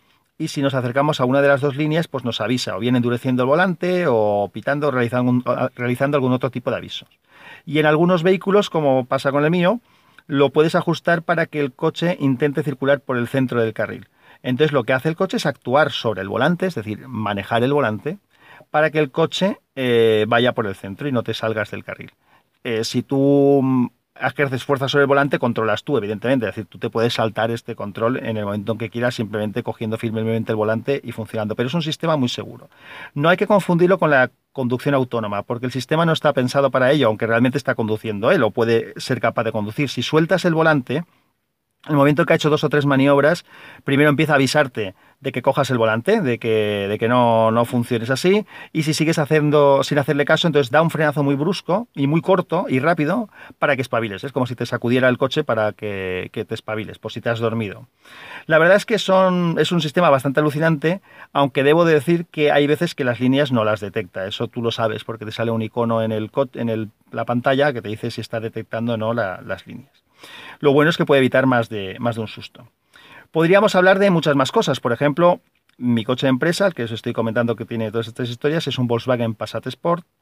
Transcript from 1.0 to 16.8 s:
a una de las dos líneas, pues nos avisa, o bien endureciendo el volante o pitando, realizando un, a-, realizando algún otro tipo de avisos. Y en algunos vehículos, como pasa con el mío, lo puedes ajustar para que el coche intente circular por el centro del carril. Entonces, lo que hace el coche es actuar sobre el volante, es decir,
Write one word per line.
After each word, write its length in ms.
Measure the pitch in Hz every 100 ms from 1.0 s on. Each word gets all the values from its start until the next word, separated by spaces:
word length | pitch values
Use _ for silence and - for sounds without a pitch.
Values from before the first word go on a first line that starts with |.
| 151 143
a 60 |
una 160 | 127 139
de 80 | 143
las 140 | 139
dos 140 | 143 131
líneas, 320 | 151 156 160
pues 140 | 131
nos 200 | 123 -
avisa, 340 | 110 127 - 95
o 20 |
bien 160 | 120
endureciendo 500 | 123 120 120 131 127
el 40 | 127
volante 560 | 156 190 165 175 180 160
o 440 | 113 104 101 101
pitando, 380 | 113 104 143 147
realizando 400 | 127 120 123 123
un, 120 | 123 123
a-, 240 | 123 127
realizando 440 | - 120 123 139 147
algún 160 | 127
otro 160 | 127 131
tipo 200 | 127 127
de 60 | 98
avisos. 320 | 92 - - _ _ - - -
Y 140 | - 151
en 80 | 151
algunos 360 | 156 175 180
vehículos, 460 | 175 190 196 202 196
como 380 | 165 143 127 123
pasa 260 | 135 143
con 140 | 143 156
el 40 |
mío, 300 | 180 175 233 - _ _ - -
lo 240 | 139 139
puedes 240 | 151 160
ajustar 480 | 180 170 160 - 170
para 240 | 170 170 160
que 140 | 151
el 120 | 139
coche 460 | - 160 - 170 -
intente 420 | 139 123 147 147
circular 380 | 139 135 135 143
por 160 | - 123
el 120 | 117
centro 340 | 135 127 117
del 100 | 113
carril. 360 | 110 101 101 - _ _ _
Entonces, 300 | 127 127 151
lo 120 | 143
que 80 | 113
hace 160 | 127 160
el 80 | 165
coche 220 | 190 240
es 80 | 156
actuar 440 | - 123 139 156
sobre 300 | - 117 95
el 80 | 98
volante, 380 | 104 143 170 185
es 80 |
decir, 340 | 120